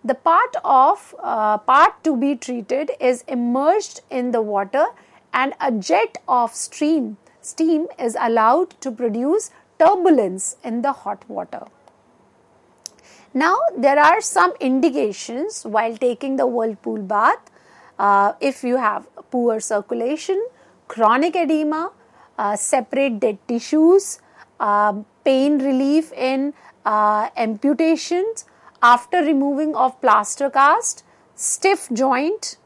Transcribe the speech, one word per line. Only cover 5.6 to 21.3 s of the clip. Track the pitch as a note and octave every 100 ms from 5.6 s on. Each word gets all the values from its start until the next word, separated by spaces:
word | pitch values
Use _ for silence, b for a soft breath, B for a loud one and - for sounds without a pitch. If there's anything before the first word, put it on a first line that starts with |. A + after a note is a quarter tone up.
a | -
jet | A3 F#3 F4 A4+ - -
of | B3 A#3
steam, | - - - D4+ D#4+ A3 G#3 b b
steam | - - D#4+ D#4 E4+ -
is | A#3 A3
allowed | A#3+ A3+ A3 D4 F#4 _
to | C4+
produce | A3+ A#3+ G#3+ C4+ G4+ - b b _
turbulence | E4 G4 F4+ C#4+ G3 F#3 - -
in | B3+ A#3
the | C4+
hot | C4+ G3+ G3+ -
water. | G3+ F3+ - - _ _ _ _ _ _ _ _ _ _ _ - _ b b b
Now, | C4 D#4+ G#4 E5 -
there | C4+ D4
are | D4 G#4+
some | G#4+ F#4+ F4+ -
indications | C4+ C4 C#4+ C4+ A3 F#3+ - A#3+ G4 -
while | A#3 G#3+ A3+ A3
taking | B3 A#3 C#4 C4+
the | B3+
whirlpool | A#3+ A3+ G3+ A3+ A3
bath. | F#3+ G#3 B3 A#4 _ b b b b -
Uh, | G3+ G3+ G3+ -
if | - C4
you | B3 B3+
have | A3 G#3 - - -
poor | B3+ A#3+ A3
circulation, | - G#3+ G3+ A#3 A#3+ D4+ - F#4+ A#4+ b b b _
chronic | A3 G#3+ B3 E4